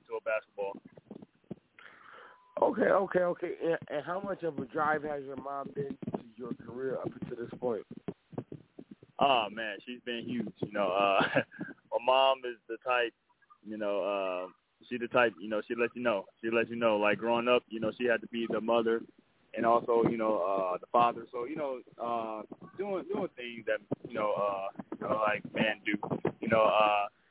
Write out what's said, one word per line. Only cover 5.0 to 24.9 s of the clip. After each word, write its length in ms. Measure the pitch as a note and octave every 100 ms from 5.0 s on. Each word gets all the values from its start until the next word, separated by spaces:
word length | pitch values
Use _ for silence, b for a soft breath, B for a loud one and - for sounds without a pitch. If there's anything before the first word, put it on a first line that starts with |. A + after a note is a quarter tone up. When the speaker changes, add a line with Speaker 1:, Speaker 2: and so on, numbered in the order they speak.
Speaker 2:
has 200 | D3+ C#3+ C3+
your 120 | C3
mom 340 | C3+ C#3 C3+
been 240 | - G#4 - -
to 80 | - A#3 A3+
your 180 | B3
career 440 | - A#2 B2 C3 B2
up 120 | - -
until 160 | - A#2+
this 160 | A#2 -
point? 280 | B2 G#2 - - - - _ - - - - - - - - -
Speaker 1:
Oh, 300 | C#3 B2 G#2
man, 280 | A2 A2 G2 -
she's 160 | B2 A#2+
been 200 | A#2 A#2
huge. 280 | B2 G#2 -
You 120 | G#2
know, 160 | G#2 F#2+
uh, 320 | G2 G2+ G2
<laughs> 120 | - B2+ - B B B -
my 140 | A2 B2+
mom 340 | C3 C3+ C3
is 180 | B2 A2+ -
the 100 | A2+ B2+
type, 280 | B2 A#2 - _ _ _ _ G#2
you 120 | G#2+
know, 240 | G#2 G2+
uh, 460 | F#2+ G2+ F#2+ F2+ F#2 - _ _ -
she 80 | B2
the 100 | A#2
type, 260 | B2+ A#2 F#2
you 80 | G#2+
know, 140 | G#2+ -
she 60 | A#2+
let 200 | A#2 A#2+
you 60 |
know. 240 | A#2+ G2 - _
She 80 | A2+
let 200 | A#2 A#2
you 60 | A#2
know. 220 | A#2 G#2
Like, 200 | G#2 G#2
growing 300 | A#2 A#2 A#2+
up, 160 | B2 -
you 100 | A2
know, 120 | A2 G#2
she 80 | B2
had 140 | A2+
to 60 | -
be 180 | A#2 A2+
the 100 | A2
mother 420 | A2+ A#2 A2+ A2+ - _ _ _ _ A2+
and 60 | A2+
also, 380 | A#2 A#2 A#2 A2+
you 60 | A2+
know, 220 | A2 G#2
uh, 380 | F#2 G2 F#2 F2+
the 100 | -
father. 360 | A#2+ A#2+ A2+ A#2
So, 100 | A#2+
you 140 | B2 D#3+
know, 240 | C#3 B2+ - -
uh, 420 | A#2 A#2 A2 G#2+ G#2 - - E3+
doing, 260 | G3+ F#3 -
doing 140 | G3+ F3+ -
things 300 | A#2+ A#2 G#2+
that, 120 | G#2+ G#2 - -
you 80 | A2+
know, 160 | G#2+
uh, 360 | F#2+ G2+ G2 G2 - -